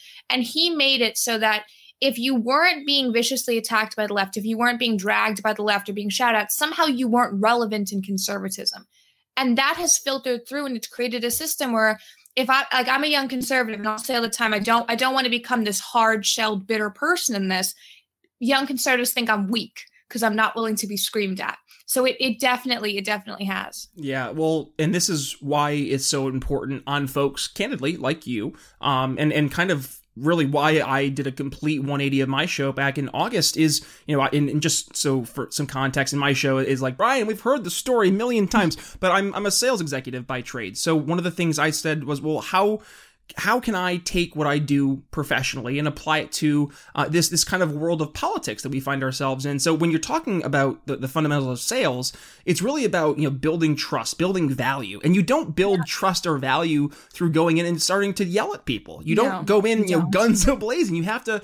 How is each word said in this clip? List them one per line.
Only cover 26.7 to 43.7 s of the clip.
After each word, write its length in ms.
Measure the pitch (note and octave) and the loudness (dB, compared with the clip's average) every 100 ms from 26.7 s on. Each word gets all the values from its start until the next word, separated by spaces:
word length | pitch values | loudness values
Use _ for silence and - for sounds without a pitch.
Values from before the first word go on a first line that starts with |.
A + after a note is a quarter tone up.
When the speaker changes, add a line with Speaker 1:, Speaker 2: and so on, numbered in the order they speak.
| C3+ - | -6 -4
Speaker 2:
on 220 | C#3+ C#3 | -2 -2
folks, 380 | C#3+ C#3 C#3 - | 0 0 -2 -6
candidly, 520 | - G#3 B3 C3+ F3 | -4 -4 -2 -4 -2
like 280 | B2+ D#3+ - | -2 -4 -4
you, 280 | A#2 A2 - - _ | -6 -6 -10 -20 _
um, 360 | - C3 C3+ C3 | 0 2 2 2
and, 160 | D3+ | 2
and 180 | D3 D3 | 2 2
kind 180 | - F#3 | 0 0
of 280 | D3+ C3 - _ - | 0 -4 -16 _ -2
really 280 | D3 E3+ | 2 2
why 380 | C#3 D3 D3+ D#3 | 2 2 4 2
I 260 | B2+ C3+ C#3 | 2 0 0
did 200 | C#3 C3+ | -2 -4
a 40 | |
complete 520 | C3 C#3 C#3 D3+ D3+ | -4 -8 -4 -2 -2
one 160 | C#3 C#3+ | -2 -2
eighty 200 | C#3 C3+ | 0 2
of 80 | C3+ | 2
my 160 | C3+ | 0
show 280 | E3+ - C#3 | -2 -2 -2
back 260 | C3+ C#3 C#3 | -2 -2 -2
in 100 | C3+ | -4
August 460 | - F#3+ A3+ - - | -2 -2 0 0 4
is, 300 | D#3+ D3 - - - | 2 2 -4 -12 -2
you 100 | C#3+ | 0
know, 100 | C3+ | 2
in, 220 | D3 C#3+ | 2 0
in 120 | D3 | 0
just 360 | D#3 - - - | 0 -2 -4 -4
so 280 | D3 C3+ | 0 0
for 240 | A#2 - A#2+ | -2 -8 -6
some 180 | - C#3 | -6 -4
context, 440 | C#3 C3+ C#3 C3+ | -2 0 0 0
in 60 | C#3+ | 0
my 140 | C#3+ | 2
show 260 | C3+ C#3+ C3 | 2 2 2
is 240 | C3 C3+ | 2 0
like, 140 | C3 C3 | -2 0
"Brian, 320 | A3 C4+ G#3+ | 2 2 0
we've 120 | G#3 | -2
heard 220 | A#3 C#4 | 0 0
the 80 | F3 | 0
story 380 | - - B3 F#3+ | -4 0 4 4
a 40 | |
million 360 | F#3+ B3 A#3 F#3+ | 4 2 2 2
times," 280 | A3+ F3 - - | 4 2 0 -8
Speaker 1:
<laughs> 120 | - | -2
Speaker 2:
but 120 | F#3 | 2
I'm, 200 | F#3+ G3 | 2 2
I'm 120 | F#3+ G3+ | -2 -2
a 60 | |
sales 280 | G3 B3 A#3 | 0 2 0
executive 460 | D#3+ C3+ B2+ B2+ A#2 | -2 -6 -8 -10 -8
by 140 | B2+ | -8
trade. 340 | B2 B2+ G2+ G#2+ | -8 -8 -8 -4
So 200 | E3+ D#3+ | 0 2
one 220 | D3 F3 | 2 0
of 60 | |
the 60 | F3 | -2
things 300 | E3+ E3+ D3 | 0 0 2
I 100 | D#3 | 0
said 340 | - D#3+ D#3 | 0 -2 -2
was, 160 | C3+ C#3+ | -4 -4
"Well, 200 | D3+ D3 | -2 -4
how, 400 | - F#3+ G#3 G#3+ - - - _ - - | 0 2 2 0 -6 -20 -20 _ -16 -4
how 240 | G3 A#3+ | 0 0
can 160 | A#3 | 0